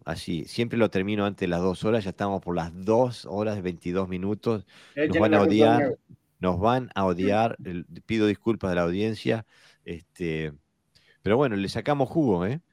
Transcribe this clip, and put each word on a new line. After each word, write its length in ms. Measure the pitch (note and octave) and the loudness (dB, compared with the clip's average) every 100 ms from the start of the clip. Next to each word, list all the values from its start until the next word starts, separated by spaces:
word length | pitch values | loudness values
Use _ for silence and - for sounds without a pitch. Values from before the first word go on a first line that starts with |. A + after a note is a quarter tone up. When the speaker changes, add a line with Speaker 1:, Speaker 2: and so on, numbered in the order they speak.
| - | -8
Speaker 1:
así, 400 | D#2+ - E2+ - | -8 -6 -6 -6
siempre 320 | - A#2+ A#2 | -4 -2 2
lo 120 | G#2+ | 2
termino 360 | F#2+ G2 G#2 G2+ | 2 -2 0 -2
antes 160 | F#2 | -2
de 60 | F#2 | -2
las 140 | F2 | 0
dos 220 | F#2 F2+ | 0 -2
horas, 200 | G#2+ A#2 | 0 0
ya 80 | G2 | -2
estamos 300 | - G2+ G2 | -4 -4 -4
por 140 | E2+ F2 | -4 -4
las 160 | E2 E2+ F#2+ | -4 -6 0
dos 400 | A2+ B2+ A#2 - | 2 2 -2 -8
horas 300 | F#2+ G#2+ G#2+ | -4 -4 -2
de 60 | |
veintidós 460 | F2+ E2+ F2 F2+ F#2 | -6 -6 -4 -4 -2
minutos, 580 | F#2 G2 G#2 A#2+ A2 - - - - | -4 -4 -4 -2 -4 -6 -20 -14 -4
nos 100 | D#3 | 0
Speaker 2:
Échenle 140 | D#3+ | 2
Speaker 1:
van 120 | G#2+ | 4
Speaker 2:
la 60 | G#2 | 6
Speaker 1:
a 20 | |
Speaker 2:
culpa 40 | G2 | 4
al 40 | |
Speaker 1:
odiar, 300 | G#2+ A2 A#2+ | 6 6 6
Speaker 2:
nuevo. 160 | C3+ A2+ _ - _ - | 2 -4 _ -20 _ -4
Speaker 1:
nos 200 | F#2 F2+ | -2 2
van 300 | G#2+ B2+ B2 | 2 0 -2
a 120 | - F#2+ | -2 0
odiar, 500 | F2 F#2+ G#2 A#2 - | 2 0 2 0 -2
el, 220 | G2 F2 - - - | -10 -10 -10 -16 -4
pido 220 | A2+ G#2+ | 2 2
disculpas 420 | G2 A2+ G2+ F#2+ | 2 0 -2 0
de 40 | F2 | 0
la 80 | |
audiencia, 640 | F2 F#2 A2 G#2+ B2+ A2+ - _ _ _ | 0 0 -2 -2 -2 -2 -4 _ _ _
este, 720 | - E2+ _ - E2+ D#2 D#2 C#2+ _ _ _ _ _ _ | -14 -14 _ -8 -4 -4 -6 -10 _ _ _ _ _ _
pero 140 | F#2 A#2+ | 0 2
bueno, 180 | C#3+ G2+ | 2 0
le 140 | F#2+ | -2
sacamos 380 | A#2 A#2+ C#3+ C3 | -4 -2 0 0
jugo, 360 | E3 C#3 F2 F#2 | 2 2 2 0
¿eh? 160 | D3+ _ | -4 _